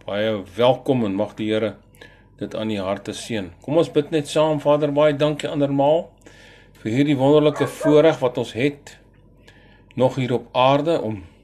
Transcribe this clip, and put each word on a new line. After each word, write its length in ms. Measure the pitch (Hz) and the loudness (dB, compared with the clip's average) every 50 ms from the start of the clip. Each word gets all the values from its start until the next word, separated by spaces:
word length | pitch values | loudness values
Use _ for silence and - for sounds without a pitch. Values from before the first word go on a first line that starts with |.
| - | -12
Baie 380 | - 98 104 107 110 107 101 92 - - | -8 -6 -4 -2 -2 -4 -4 -8 -10 -2
welkom 500 | 110 117 127 127 - - 151 131 123 113 | 2 2 2 2 2 0 -2 0 0 0
en 100 | 101 95 | -2 -2
mag 200 | 98 107 104 - | -2 -4 -6 -6
die 160 | - 110 107 | -6 -4 -2
Here 240 | 107 110 110 104 98 - _ _ _ _ - - - - _ _ _ - | -2 -2 -2 -4 -6 -10 _ _ _ _ -20 -20 -20 -20 _ _ _ -12
dit 180 | 104 101 - | -12 -10 -8
aan 140 | - 110 110 | -8 -6 -6
u 80 | 107 101 | -4 -4
harte 340 | 95 95 101 101 - 107 98 | -4 -4 -4 -6 -6 -10 -10
seën. 380 | - - - 117 104 95 85 87 - | -10 -10 -8 -8 -8 -8 -8 -14 -16
Kom 160 | - - 147 170 | -10 -2 0 0
ons 140 | 160 - | 0 2
bid 200 | - 156 143 - | 0 -2 -2 0
net 160 | 165 156 143 - | -4 -4 -4 -2
saam. 320 | - 156 156 156 156 143 | 0 0 2 2 0 0
Vader, 320 | - 143 147 147 151 143 | 2 2 2 2 2 0
baie 220 | 139 143 151 151 143 135 | 2 2 2 2 2 2
dankie 320 | 151 151 151 143 - - | 0 -2 -2 -4 -6 -6
andermaal 600 | 165 147 143 139 139 139 139 147 156 170 185 - - _ _ - - - - - - - - _ _ - - | -2 -2 -2 0 0 0 2 2 2 0 -2 -6 -14 _ _ -20 -20 -20 -20 -20 -20 -20 -20 _ _ -10 -6
vir 80 | 110 | -4
hierdie 260 | 110 131 143 151 147 127 | 0 0 2 2 2 2
wonderlike 500 | 131 139 151 151 147 151 147 - 143 127 | 4 4 4 6 4 4 2 0 -4 -4
voorreg 520 | - - - 147 151 151 156 160 147 131 | -4 -4 0 4 6 6 6 6 4 2
wat 180 | 135 120 - 135 | -2 -2 -2 -2
ons 160 | 117 - - | -6 -6 -4
het, 440 | 110 131 147 143 - - - - - - _ _ _ _ _ _ _ _ - - - - _ - _ _ _ - | -2 -2 -2 -2 -6 -12 -20 -20 -20 -20 _ _ _ _ _ _ _ _ -20 -20 -20 -20 _ -20 _ _ _ -2
nog 200 | 117 127 127 - | 0 0 0 0
hier 180 | 135 127 120 123 | -2 -2 -2 -2
op 140 | 117 - - | -4 -4 -4
aarde, 500 | - 120 127 131 139 143 143 165 165 135 | 0 2 4 4 4 2 2 0 -2 -2
om 220 | - 110 107 95 87 - - - | -2 -4 -8 -8 -12 -16 -20 -20